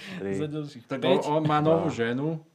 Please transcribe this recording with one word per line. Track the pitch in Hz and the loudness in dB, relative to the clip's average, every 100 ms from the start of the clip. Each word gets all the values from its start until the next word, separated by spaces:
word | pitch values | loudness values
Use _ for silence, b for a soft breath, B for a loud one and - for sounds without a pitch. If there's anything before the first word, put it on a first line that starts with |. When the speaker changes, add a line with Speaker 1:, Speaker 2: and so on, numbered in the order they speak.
| B 185 | B -8
Speaker 1:
tri. | 196 | -4
Speaker 2:
za | 196 151 | -4 -4
ďalších | 151 147 123 - | -6 -8 -12 -10
Speaker 3:
Tak | 131 | -2
Speaker 2:
päť. | 160 185 | 2 2
Speaker 3:
on, | 151 | 2
on | 151 | 0
má | 151 151 | 2 4
novú | 151 165 165 | 4 4 2
Speaker 1:
No. | |
Speaker 3:
ženu. | 117 117 123 151 160 - | 0 -2 0 -2 -4 -8